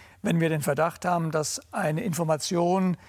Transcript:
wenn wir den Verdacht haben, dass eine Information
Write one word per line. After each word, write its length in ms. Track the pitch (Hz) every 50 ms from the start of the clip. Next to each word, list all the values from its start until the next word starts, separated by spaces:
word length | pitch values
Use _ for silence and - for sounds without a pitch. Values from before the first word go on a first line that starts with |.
| - - - -
wenn 180 | - - 170 165
wir 80 | 165 160
den 140 | 160 151
Verdacht 420 | 139 - 139 143 151 - - - -
haben, 260 | 180 175 170 165 160
dass 300 | 147 156 151 - - - - -
eine 320 | - 226 - 156 156 165
Information 920 | - 202 147 160 170 156 156 143 - - 175 175 175 175 185 190 190 185 170 - -